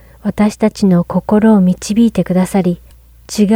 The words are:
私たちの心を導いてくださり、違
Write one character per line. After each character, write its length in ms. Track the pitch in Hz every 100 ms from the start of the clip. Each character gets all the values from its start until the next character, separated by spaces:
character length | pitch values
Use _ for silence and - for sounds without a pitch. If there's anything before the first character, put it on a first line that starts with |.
| _ -
私 340 | 208 - 208 -
た 160 | 214
ち 140 | - 196
の 180 | 180
心 500 | 175 185 - 214 220
を 60 | 214
導 480 | 180 180 - 208 233
い 40 |
て 100 | 202
く 100 | 170
だ 120 | 185 185
さ 160 | 202
り、 180 | 180 175 - - _ _ - -
違 80 | 202